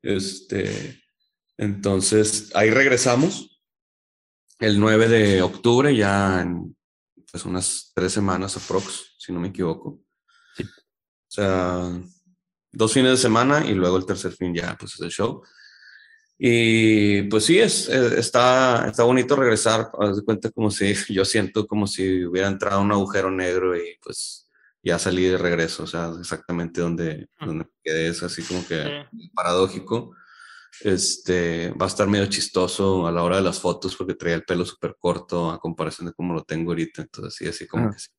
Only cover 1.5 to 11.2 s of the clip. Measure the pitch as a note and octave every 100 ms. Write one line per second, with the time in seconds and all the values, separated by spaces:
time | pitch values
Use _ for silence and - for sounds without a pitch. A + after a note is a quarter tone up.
1.5 | - G#2 G2 G2+ F#2+ F#2+ G#2+ G#2 - -
2.5 | F#2 A2 A#2+ C3+ B2 C3 A#2+ E3 G3 -
3.5 | _ _ _ _ _ _ _ _ _ _
4.5 | _ A2 G2+ G#2+ A2 A2+ A2+ G#2 F#2+ F2+
5.5 | - A#2+ A#2+ C#3+ B2+ G2+ G2+ G2 F#2 F2
6.5 | F2 E2+ - _ _ _ _ _ E2+ -
7.5 | F2+ F2+ - - - F#2 G#2+ G2+ F#2 F#2+
8.5 | F#2+ - F#2+ G2+ - - _ - F2 E3+
9.5 | F#2+ F2 D#2+ - - _ _ _ _ _
10.5 | - - - _ _ _ _